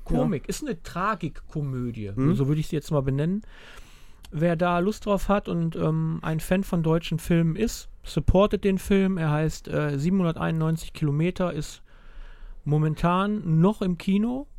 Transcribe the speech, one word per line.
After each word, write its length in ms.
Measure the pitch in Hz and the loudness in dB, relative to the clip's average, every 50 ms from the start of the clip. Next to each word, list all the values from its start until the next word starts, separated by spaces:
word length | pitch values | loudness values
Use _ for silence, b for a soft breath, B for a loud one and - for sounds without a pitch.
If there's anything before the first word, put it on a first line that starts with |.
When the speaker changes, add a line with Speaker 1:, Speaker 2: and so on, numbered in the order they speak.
| - - | -4 -2
Speaker 1:
Ja. 80 | 165 - | 0 2
Speaker 2:
Komik. 300 | - 233 185 123 - - | 2 0 0 -2 -4 -6
Ist 160 | 185 - 302 | -8 -6 -6
eine 160 | 285 202 - | -6 -8 -8
Tragikkomödie, 1300 | - - - 175 185 214 220 - - 165 - - - - - 160 147 135 131 127 123 120 110 110 104 98 98 | -10 -10 -6 -4 -2 -2 -2 -4 -6 -8 -8 -10 -14 -10 -8 -6 -6 -4 -4 -4 -4 -6 -6 -8 -8 -6 -2
Speaker 1:
Mhm. 200 | 117 131 147 185 | 0 2 2 4
Speaker 2:
so 120 | 139 139 135 | 2 2 2
würde 140 | 151 156 | 2 0
ich 60 | 151 - | 0 -2
sie 80 | - 151 | -4 -4
jetzt 140 | - - | -2 0
mal 100 | 160 143 | 0 0
benennen. 400 | 131 139 135 139 151 165 190 214 B B B B B B B B B B B B B B B B B - | 2 2 0 0 0 0 -2 -2 B B B B B B B B B B B B B B B B B -10
Wer 240 | - 147 160 175 170 | -4 0 2 2 2
da 240 | 165 180 175 175 175 | 2 2 2 2 2
Lust 260 | 175 202 214 - - | 2 0 0 -2 0
drauf 220 | 208 202 190 - - | 0 0 2 2 2
hat 220 | 202 208 - - | 2 2 2 0
und, 260 | 175 170 165 165 160 | -2 0 0 -2 -2
ähm, 440 | - 170 160 160 160 160 160 160 165 | 0 0 0 2 0 0 -2 -2 -4
ein 180 | - - 160 160 | -2 -2 -4 -4
Fan 240 | - - 185 190 190 | 0 0 0 0 2
von 200 | - - 170 160 | 0 0 0 2
deutschen 360 | 160 160 170 - - 165 151 | 2 2 2 0 -2 -4 -4
Filmen 360 | - - 175 165 170 165 160 | 0 2 2 4 4 2 2
ist, 340 | - - 240 - - - - - - - | 0 0 -2 -2 -6 -12 -16 -18 -16 -16
supportet 600 | - - 160 - - - 185 202 208 - 190 - | -6 -4 2 4 6 6 6 6 6 4 0 0
den 140 | 196 190 185 | 0 0 0
Film. 400 | - - 202 196 190 190 190 175 | 2 2 4 4 4 2 2 0
Er 140 | 160 156 | 0 0
heißt, 360 | 147 151 160 160 - - - - | 2 2 0 0 -2 -4 -8 -4
äh, 300 | 170 147 151 147 143 139 | -2 0 0 0 0 0
siebenhunderteinundneunzig 960 | 143 175 190 196 180 165 156 - 165 165 165 160 160 160 165 160 - - - | 0 2 2 2 2 0 0 0 -2 -2 0 0 2 0 0 0 -4 -8 -4
Kilometer, 580 | - 160 147 143 147 160 180 - - 185 175 - | -2 0 0 2 2 0 0 0 0 -2 -2 -2
ist 280 | 156 143 - - - b b b b b b b b b b b b b b b b - | -4 -8 -8 -12 -16 b b b b b b b b b b b b b b b b -2
momentan 960 | 143 147 151 151 156 156 - - 170 175 185 196 208 214 214 - 175 160 160 | 0 2 2 2 2 0 0 2 2 2 2 2 0 -2 -2 0 2 4 6
noch 220 | 165 196 214 - | 6 4 4 2
im 160 | 202 185 175 - | -2 -2 -2 -2
Kino, 480 | - - 190 202 214 240 247 262 285 - - | 0 0 2 2 2 0 -2 -4 -8 -10 -12